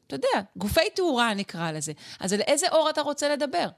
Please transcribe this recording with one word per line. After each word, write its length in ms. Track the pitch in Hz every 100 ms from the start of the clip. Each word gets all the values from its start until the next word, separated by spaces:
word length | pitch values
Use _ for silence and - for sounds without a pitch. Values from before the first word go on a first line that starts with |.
| -
אתה 80 | 277
יודע, 260 | 508 427 196 -
גופי 340 | 202 320 403 -
תאורה 380 | 359 247 233 202
נקרא 340 | 196 170 165
לזה. 200 | 156 156 151 - -
אז 120 | 180
על 60 | 202 -
איזה 200 | 294 359
אור 180 | 320 311
אתה 120 | 302
רוצה 320 | 294 285 294
לדבר? 340 | 294 285 349 220